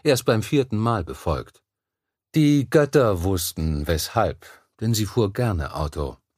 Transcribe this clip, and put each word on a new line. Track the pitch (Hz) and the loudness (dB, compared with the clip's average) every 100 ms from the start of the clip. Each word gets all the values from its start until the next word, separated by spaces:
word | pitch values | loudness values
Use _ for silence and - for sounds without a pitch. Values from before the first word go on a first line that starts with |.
erst | 156 127 | 0 0
beim | - 113 | 2 0
vierten | 107 147 131 107 | 2 0 0 -2
Mal | 117 113 | -2 -2
befolgt. | 85 - - 71 - _ _ _ _ _ _ _ _ 160 | -6 -6 -4 -4 -6 _ _ _ _ _ _ _ _ 2
Die | 147 147 131 | 4 2 4
Götter | 156 143 151 120 92 | 2 4 4 4 2
wussten, | 90 92 - - 80 76 76 | 0 0 -2 -2 -2 -2 0
weshalb, | 85 - 117 92 - - - _ _ | -2 -2 0 -2 -4 -16 -20 _ _
denn | 113 | -2
sie | 110 104 | -2 -2
fuhr | - 104 | 0 0
gerne | 101 123 90 69 | 0 -2 -2 -4
Auto. | - 76 78 69 - _ | -6 -6 -4 -8 -10 _